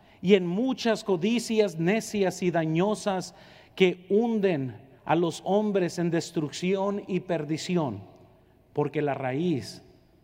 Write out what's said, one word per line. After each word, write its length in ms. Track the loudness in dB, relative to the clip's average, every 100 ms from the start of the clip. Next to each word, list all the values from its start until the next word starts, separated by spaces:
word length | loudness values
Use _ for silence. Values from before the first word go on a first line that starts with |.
| -20 -4
Y 120 | 4
en 120 | 4 4
muchas 560 | 0 0 0 0 -2
codicias 760 | 0 0 2 0 0 2 2 2
necias 640 | 0 0 0 0 0 0
y 80 | 0
dañosas 840 | 0 0 2 0 0 -2 -4 -6 -14 -20 -20 -12
que 320 | 2 2 2 0
hunden 680 | 0 2 2 2 0 -2 -8 -18 -14
a 120 | 0 2
los 260 | 2 -2
hombres 540 | 0 0 2 0 -2 -2
en 120 | 0
destrucción 920 | 0 -2 -4 -4 -4 -2 0 -2 -4 -4
y 140 | -4
perdición, 840 | -2 -4 -2 -6 -2 0 0 -4 -12 -20 -20 _ _ _ _
porque 300 | -2 -2 0
la 120 | -2
raíz 680 | -2 -4 -2 0 -2 -4 -16 -20 -20 _ _